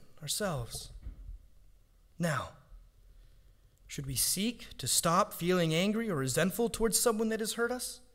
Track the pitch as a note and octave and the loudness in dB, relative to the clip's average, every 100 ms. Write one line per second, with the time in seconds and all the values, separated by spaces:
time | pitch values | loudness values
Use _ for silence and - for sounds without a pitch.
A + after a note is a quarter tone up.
0 | - - D3 - G#3 C#3+ A#2 - - - | -20 -10 -6 -2 -2 -2 -6 -8 -10 -12
1 | - - - - - - - - - _ | -12 -12 -12 -16 -18 -20 -20 -20 -20 _
2 | - - E3+ C3+ E2+ - - - - - | -16 -4 -2 -2 -4 -10 -20 -20 -20 -20
3 | - - - - - - - _ - - | -20 -20 -20 -20 -20 -20 -20 _ -12 -8
4 | C#3 B2+ - - G#3+ A#3 - - B2+ - | -4 0 0 2 -2 -4 -10 -6 0 2
5 | F3 F3 G3+ - E3+ F#3 E3 D#3+ G3 G#3+ | 4 4 4 0 2 4 4 4 2 2
6 | A3+ D#3 C3 B2+ F3+ - A#3 A3+ A3 - | 0 0 0 2 2 2 0 2 2 4
7 | B3 G#3+ A3 A3 G#3+ A3 A#3+ B3 - - | 4 2 2 0 -2 -2 -2 -2 -6 -10
8 | - | -16